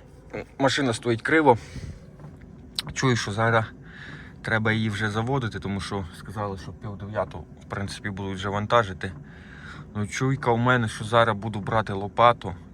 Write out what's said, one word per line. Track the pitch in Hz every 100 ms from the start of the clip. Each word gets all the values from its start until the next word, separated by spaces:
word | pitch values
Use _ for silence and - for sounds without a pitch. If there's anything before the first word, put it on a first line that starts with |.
| - - - 107 - -
Машина | 135 - 135
стоїть | 113 123 113
криво. | - 160 147 113 - - - - - - - - - - - - -
Чую, | - 131 117
що | -
зараз | 104 113 113 113 - - - - - - -
треба | - 110 110
її | 110 110
вже | 101 107
заводити, | 107 117 139 113 95
тому | 98 98
що | - 101 87 -
сказали, | - 107 101 95
що | -
пів | 92 110 95
дев'ятого, | 101 107 92 90 - -
в |
принципі, | - 104 101 - 104
будуть | 98 98 90
вже | 98
вантажити. | 101 104 120 95 90 95 90 - - - - - - -
Ну, | 104 104
чуйка | - 131 135 123
у | 117
мене, | 123 127 113
що | -
зараз | 107 120 113 104
буду | 113 104
брати | 95 113 104
лопату | 98 98 - 120 117 101 82 -